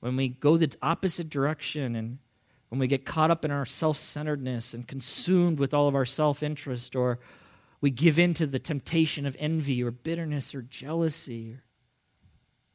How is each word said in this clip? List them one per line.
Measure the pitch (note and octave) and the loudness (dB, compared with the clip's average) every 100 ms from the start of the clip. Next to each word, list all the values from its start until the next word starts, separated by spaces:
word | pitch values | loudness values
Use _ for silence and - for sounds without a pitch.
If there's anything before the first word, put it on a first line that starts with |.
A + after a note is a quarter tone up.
when | B2 B2+ | -4 0
we | C3 | -2
go | B2+ D3 E3 | 2 4 6
the | D#3+ - | 4 0
opposite | C3+ E3+ F#3 - D#3+ | -2 0 -2 -2 -4
direction | C#3+ C#3+ D#3 - D3+ B2+ A#2 | -2 0 -2 -6 -4 -4 -4
and | A2+ B2+ _ _ _ _ - | -6 -8 _ _ _ _ -8
when | C3 | -2
we | C3 | 0
get | C3+ - | 0 -2
caught | D#3+ D#3+ | 2 2
up | E3+ | 2
in | D3 | 0
our | C#3+ | -2
self-centeredness | C3 - D#3 C#3+ - D3 D3+ D3 B2+ B2 - | -2 0 0 0 -4 -4 -4 -4 -2 -4 -6
and | A#2+ B2 | -8 -10
consumed | C3+ - - F3 F#3 F3 D3+ | -8 -4 -4 2 4 4 4
with | C3+ | 2
all | D3 D3 | 4 4
of | |
our | C#3 | 4
self-interest, | B2 - D3+ C#3 D3+ D3+ C#3+ B2 - | 0 2 2 2 -2 -4 -6 -6 -4
or | C3 B2 A#2+ - - - _ _ - | 0 0 0 -6 -20 -20 _ _ -2
we | C#3+ | 0
give | A#2 E3 D3+ | 4 4 6
in | F3 | 4
to | D#3+ D3+ | 4 0
the | C3+ | -2
temptation | - D3 - E3 D#3+ - | -4 -6 -2 2 2 0
of | C#3 - | -6 -4
envy | D3+ D#3+ C#3+ B2 | -2 -2 0 0
or | B2 | 0
bitterness | A#2+ D#3+ E3 E3 D3 - | -4 -6 -4 -2 -4 -4
or | C#3 | -8
jealousy | B2 - C3+ E3 E3 - - A#2 A2+ | -12 -14 -6 0 0 -2 -8 -8 -10
or | B2 _ _ _ _ _ _ _ _ _ _ _ | -14 _ _ _ _ _ _ _ _ _ _ _